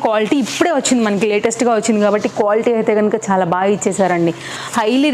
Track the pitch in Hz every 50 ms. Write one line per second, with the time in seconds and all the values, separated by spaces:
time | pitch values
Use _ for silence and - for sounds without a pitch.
0 | 240 247 220 214 214 202 - 285 247 - - - 330 349 330 269 254 - 262 247
1 | 226 214 202 196 202 214 208 208 208 240 226 - 262 240 233 214 208 - 226 208
2 | 208 208 202 214 190 247 - - 226 208 208 220 220 247 240 220 220 226 214 214
3 | 208 214 214 214 - - 196 190 185 165 175 180 190 196 208 190 - 208 190 190
4 | 196 175 180 170 170 165 160 - - - - - - - - 240 220 220 247 262
5 | 277 302